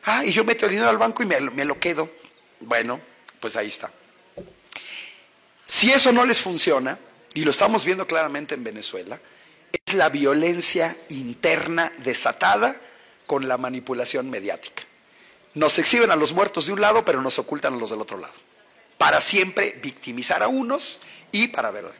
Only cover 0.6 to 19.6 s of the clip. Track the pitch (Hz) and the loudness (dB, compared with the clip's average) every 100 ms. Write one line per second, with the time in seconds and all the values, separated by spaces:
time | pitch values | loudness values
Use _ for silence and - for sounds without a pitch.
0.6 | 208 196 233 220 226 - 220 147 139 127 | 2 2 2 4 2 0 0 0 0 -4
1.6 | 143 143 175 156 160 - - _ _ _ | -4 -2 -2 -2 -4 -8 -20 _ _ _
2.6 | 110 117 117 127 - - - _ 113 110 | -2 -2 0 -6 -10 -20 -20 _ -6 -4
3.6 | 107 - 110 - _ _ _ - 92 - | -4 -6 -10 -16 _ _ _ -20 -20 -20
4.6 | _ - - - - - _ _ _ _ | _ -18 -16 -16 -18 -20 _ _ _ _
5.6 | - - 220 269 269 240 247 226 185 165 | -2 2 6 6 6 6 4 2 0 0
6.6 | - 139 131 156 - _ _ 151 151 135 | 2 2 0 -8 -14 _ _ -2 0 2
7.6 | 214 220 160 190 190 165 156 143 147 135 | 2 2 0 -2 0 0 -2 -4 -8 -8
8.6 | 113 107 - 95 90 123 - - - _ | -8 -10 -10 -10 -12 -16 -18 -20 -20 _
9.6 | _ - - 196 156 143 139 147 170 175 | _ -6 -2 2 2 2 2 4 2 2
10.6 | 165 185 165 - - 135 123 123 165 160 | 0 2 -2 -4 -12 -10 -10 -2 0 0
11.6 | 156 165 165 - 127 117 117 - 180 208 | 0 -2 -2 -4 -4 0 -2 0 2 4
12.6 | 247 269 - - - _ - 139 131 127 | 2 -2 -18 -20 -20 _ -4 -2 0 -2
13.6 | 127 127 123 120 120 135 131 113 98 87 | -4 -8 -6 -4 -2 -4 -4 -6 -6 -8
14.6 | - - - _ _ _ - _ _ 151 | -10 -16 -18 _ _ _ -20 _ _ 0
15.6 | 151 - 160 240 226 165 151 175 202 165 | 2 4 4 4 4 4 2 2 0 0
16.6 | 151 196 208 220 220 135 131 135 - 147 | -4 2 4 4 2 0 0 -4 -4 -4
17.6 | 143 123 113 110 107 98 85 - _ _ | -4 -4 -6 -6 -8 -10 -14 -20 _ _
18.6 | _ _ _ _ 151 147 - 196 185 190 | _ _ _ _ 2 4 4 2 2 0